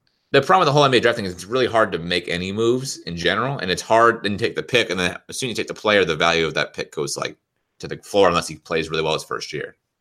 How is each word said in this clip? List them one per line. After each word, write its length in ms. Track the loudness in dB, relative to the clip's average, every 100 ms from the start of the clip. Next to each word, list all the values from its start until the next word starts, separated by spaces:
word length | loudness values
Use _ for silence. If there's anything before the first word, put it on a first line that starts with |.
| _ _ 0
the 100 | 0
problem 200 | 4 2
with 60 | 4
the 60 |
whole 100 | 4
N 80 | 4
B 60 | 4
A 20 |
draft 160 | 2 0
thing 100 | -4
is 60 |
it's 140 | -8 -6
really 220 | -2 0
hard 240 | 2 0
to 80 | -2
make 280 | -2 -4 -2
any 240 | -4 -4
moves 460 | -2 0 0 -4 -12
in 160 | -10 -2
general, 420 | 0 0 -2 -4
and 140 | -4
it's 100 | -4
hard 420 | 2 6 6 4
to 140 | -2 -2
take 180 | -4 -4
the 80 |
pick, 260 | 0 0 0
and 100 | 0
then 180 | -2 -4 -12
as 80 | -8
soon 100 | -6
as 80 | -6
you 60 |
take 40 | -8
the 120 | -4
player, 240 | 2 2
the 120 | 2 2
value 300 | 2 2 0
of 80 | -2
that 180 | -4
pick 180 | -6 -10
goes, 260 | -6 -6 -6
like, 200 | -8 -10 _ _ _ -16
to 80 | -12
the 100 | -12
floor 300 | -2 4 4
unless 200 | 4 -2
he 80 | -10
plays 340 | -6 -4 -2
really 140 | -2
well 100 | -2
his 100 | -2
first 300 | -4 -10 -8
year. 220 | -10 -12 _ _ _